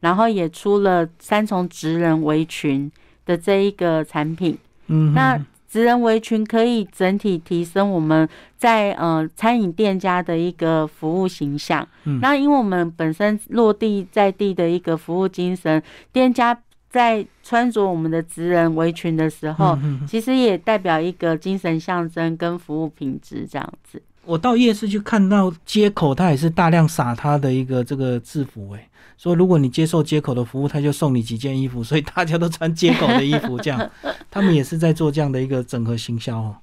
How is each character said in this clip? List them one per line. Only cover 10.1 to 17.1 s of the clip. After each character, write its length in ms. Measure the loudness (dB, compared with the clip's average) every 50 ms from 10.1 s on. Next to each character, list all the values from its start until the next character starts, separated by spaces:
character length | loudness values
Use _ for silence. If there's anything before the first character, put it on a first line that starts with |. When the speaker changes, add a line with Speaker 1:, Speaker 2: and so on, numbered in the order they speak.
| -2 -2
Speaker 1:
的 160 | -2 -2 -2
一 140 | -2 -2 -2
个 340 | -4 -2 0 0 2 2 0
服 360 | -2 -6 -6 -4 -2 -2 0
务 80 | -2 -2
形 280 | -2 -4 -6 -6 -6
象。 300 | -6 -4 -4 -4 -4 -4 -6 _ _ _
Speaker 2:
嗯。 140 | -4 -4 0
Speaker 1:
那 140 | 0 0 2
因 160 | 2 2 2
为 60 | 2
我 60 | 2 2
们 280 | 0 0 0 -2 -2 -4
本 200 | -4 -4 -4 -2
身 260 | 0 0 0 0 -2 -6 -6
落 220 | 0 2 2 2 2
地 320 | 2 0 -2 -2 -2 -4 -4
在 220 | 0 2 2 2 2
地 200 | 0 -2 -2 0
的 160 | 0 0 0
一 120 | 0 -2
个 160 | -2 -2 -4
服 200 | -4 -4 -4 -2
务 120 | -2 -2 -2
精 260 | -2 -2 -4 -4 -4
神， 260 | -4 -2 0 0 0 0 -4 -18 -20 -20 _ _
店 200 | 2 2 2 2
家 260 | 2 2 0 0 -2 _ _ _ _ _ _
在 360 | 0 2 2 2